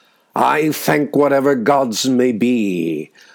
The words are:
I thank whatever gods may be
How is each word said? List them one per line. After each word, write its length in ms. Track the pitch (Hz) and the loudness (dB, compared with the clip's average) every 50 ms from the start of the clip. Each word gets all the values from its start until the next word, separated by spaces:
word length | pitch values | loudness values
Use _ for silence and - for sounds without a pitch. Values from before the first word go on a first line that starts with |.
| _ _ _ _ _ _ _ | _ _ _ _ _ _ _
I 340 | - 123 127 139 151 156 156 | 0 0 0 0 0 -2 -2
thank 460 | 143 - - - 156 151 147 - - | -4 -4 -2 -2 0 0 -2 0 0
whatever 400 | 135 147 143 139 135 131 143 143 | 0 2 2 2 2 2 2 0
gods 520 | 127 110 139 143 139 139 120 107 - - 131 | 2 2 2 2 2 2 0 -4 -4 -2 0
may 220 | 131 123 127 127 | 0 2 2 0
be 800 | 117 101 120 120 127 117 107 101 92 87 82 82 80 76 78 - _ - - - | 0 0 0 0 0 0 0 -2 -2 -2 -2 -4 -4 -6 -8 -12 _ -20 -20 -20